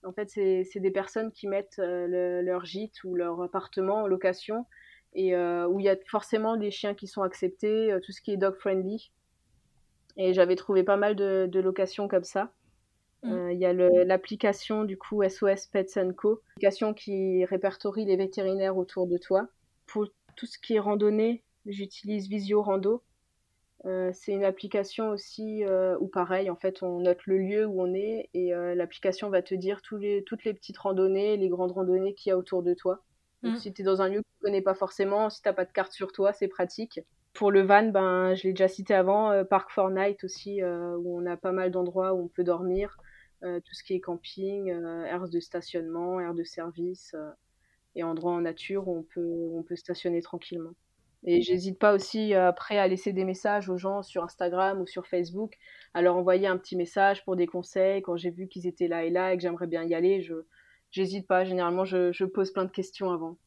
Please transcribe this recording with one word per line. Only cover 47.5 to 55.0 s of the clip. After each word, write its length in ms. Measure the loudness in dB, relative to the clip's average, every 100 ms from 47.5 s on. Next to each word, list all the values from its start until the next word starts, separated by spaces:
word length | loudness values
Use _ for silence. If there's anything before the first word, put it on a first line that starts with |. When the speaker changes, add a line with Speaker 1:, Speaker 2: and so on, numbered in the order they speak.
| _ _ _ _ -8
Speaker 1:
et 60 |
endroits 300 | -6 -4 -2
en 80 | -2
nature 480 | -2 -6 -6 -4 -2
où 100 | -6
on 40 |
peut, 180 | -6 -6
où 380 | -4 -4 -4 -6
on 40 |
peut 140 | -8 -10
stationner 440 | -8 -6 -2 -2
tranquillement. 500 | -4 -12 -10 -10 -10 -14 _ _ _ _ 2
Et 160 | 4
j'hésite 360 | 4 0 -2 4
pas 160 | 4
aussi, 400 | 4 2 -2 2
euh, 140 | 6 4
après 300 | 2 -2 2
à 100 | 2
laisser 240 | 2 -2
des 120 | -2
messages 440 | -2 -2 0 0 -2
aux 100 | -4
gens 240 | -4 -4
sur 220 | -6 -6
Instagram 560 | -6 -4 -2 2 0 0
ou 60 | -4
sur 200 | -8